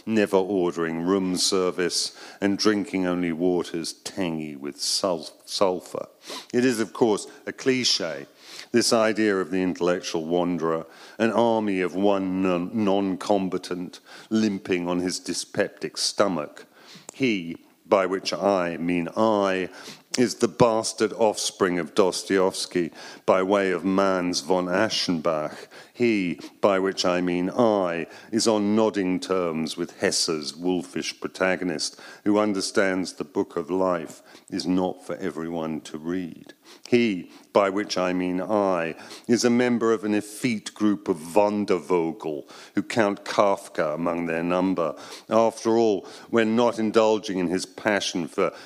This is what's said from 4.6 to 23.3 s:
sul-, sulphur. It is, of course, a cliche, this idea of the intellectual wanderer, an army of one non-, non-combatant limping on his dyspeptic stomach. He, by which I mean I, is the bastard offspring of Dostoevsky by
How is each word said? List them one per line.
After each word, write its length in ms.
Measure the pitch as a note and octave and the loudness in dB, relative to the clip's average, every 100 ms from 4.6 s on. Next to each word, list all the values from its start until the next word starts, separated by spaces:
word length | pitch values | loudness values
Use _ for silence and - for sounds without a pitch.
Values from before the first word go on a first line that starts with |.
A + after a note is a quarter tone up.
| C#2+ - | -12 -6
sul-, 480 | - - G2 E2 D2+ - - | -4 0 0 -2 -6 -18 -12
sulphur. 600 | - G2 F2+ - - - _ - - - | 0 0 0 -6 -12 -12 _ -16 -16 -4
It 140 | B2 B2+ | 0 2
is, 140 | A2 | 0
of 140 | G#2 | -4
course, 340 | - A#2 G2 - - - | 2 2 2 -2 -12 -12
a 80 | |
cliche, 720 | - C3+ B2+ A#2+ - E2+ C#2 C#2 _ - - - | -4 0 0 0 0 -2 -6 -12 _ -20 -20 0
this 200 | A#2+ - | 2 4
idea 460 | A#2 A2 G#2+ G#2+ F#2+ | 4 4 4 2 2
of 140 | E2+ | 0
the 100 | F#2 | 0
intellectual 640 | F#2 E2 F2 F2+ - E2+ D#2+ | 0 2 0 0 -2 -4 0
wanderer, 600 | F2 F2 F2 E2 E2 - - - - | 0 2 0 -2 -2 -6 -16 -18 -2
an 120 | A2+ | 0
army 500 | G#2 A#2 A2+ G#2 F#2+ | 4 2 2 0 -2
of 120 | F2+ | -2
one 480 | E2+ G2+ G2 F#2+ F#2 | 2 2 2 0 0
non-, 300 | F#2+ F2 F2 | 2 0 -2
non-combatant 1300 | A2+ G2+ G2 G2 F2+ - G2+ F#2 F2+ - F2+ F2 - - - - | -2 0 2 0 -2 0 0 0 -6 -6 -8 -8 -14 -20 -20 -4
limping 580 | A2 A2 F#2+ - F#2 F2 | 0 0 -2 -2 -2 0
on 80 | F2+ | -2
his 220 | F2+ F2 | -2 -4
dyspeptic 760 | - - - - F#2 - D2+ - | -6 -8 -6 -4 -4 -4 -10 -4
stomach. 680 | - - G2+ E2 D2 - - _ - - - | -4 0 0 0 -6 -12 -20 _ -20 -20 -20
He, 440 | - C3 G2+ E2+ E2 - _ - | -2 0 0 -4 -12 -16 _ 2
by 220 | G#2 F#2 | 2 4
which 260 | F#2+ - | -2 -4
I 440 | D#2+ G2 F#2+ F2 D#2+ | -2 2 2 0 -2
mean 320 | E2 F2 E2 G2+ | -2 0 -2 0
I, 540 | A2+ G#2 G2 F#2 F2+ - - - _ - | 2 2 2 0 -4 -10 -18 -20 _ 0
is 180 | A#2 - | 0 2
the 120 | A2+ | -2
bastard 680 | - A#2+ A2 A2 - G#2+ | 4 4 4 -2 -2 -2
offspring 640 | G#2 A2 G2+ - - F#2+ F2 | 2 2 2 -4 0 0 0
of 160 | D#2 | -2
Dostoevsky 1000 | - F#2 - - G2 F#2 - - F2+ D#2+ - - - | 2 2 0 0 2 2 0 -4 -2 -2 -6 -18 -4
by 160 | - | 2